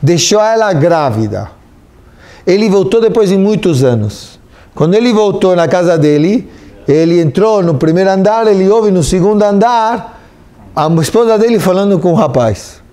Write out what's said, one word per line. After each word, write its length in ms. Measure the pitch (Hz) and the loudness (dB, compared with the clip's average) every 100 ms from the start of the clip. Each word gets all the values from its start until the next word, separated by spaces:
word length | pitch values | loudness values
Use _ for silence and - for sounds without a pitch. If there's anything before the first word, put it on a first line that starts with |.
Deixou 380 | 139 170 - 202 | 0 0 0 0
ela 320 | 214 226 214 | 0 0 -2
grávida. 760 | 175 165 165 143 107 110 98 101 - - - _ _ - - - - | 0 0 0 -2 -2 -6 -6 -12 -18 -20 -20 _ _ -20 -20 -20 -12
Ele 240 | - 190 220 | -2 0 2
voltou 320 | 196 190 226 | 0 0 0
depois 280 | 226 214 208 | 0 0 0
de 80 | 196 | 0
muitos 480 | 196 214 185 147 | 0 0 0 0
anos. 560 | 131 117 104 - - - - - - | 0 0 -4 -8 -20 -20 -20 -20 -20
Quando 200 | - 156 | -4 0
ele 180 | 202 240 | 2 2
voltou 420 | 214 214 202 196 | 0 0 0 0
na 140 | 180 165 | 0 0
casa 280 | 180 175 165 | 0 0 2
dele, 540 | 151 147 160 220 - - - - - | 2 2 0 -2 -4 -18 -20 -16 -2
ele 320 | 147 165 175 | 0 2 2
entrou 420 | 165 139 214 214 | 0 0 0 0
no 120 | 170 | 0
primeiro 360 | 147 160 165 190 | -2 0 0 0
andar, 380 | 190 190 220 220 | 0 0 0 0
ele 200 | 196 190 | 2 2
ouve 220 | 220 214 | 2 2
no 120 | 185 | 0
segundo 420 | 143 185 180 214 | 0 0 0 2
andar, 760 | 208 202 226 240 220 233 - - - - - - - | 2 2 2 0 -2 -4 -8 -20 -20 -20 -20 -20 -12
a 140 | - 156 165 | -4 -2 0
esposa 380 | 151 214 233 220 | 0 0 2 2
dele 220 | 226 226 | 2 0
falando 400 | 175 185 202 190 | 0 0 0 0
com 100 | 180 | 0
o 40 | |
rapaz. 680 | 165 156 131 117 101 - - - | 0 0 0 -2 -4 -10 -20 -20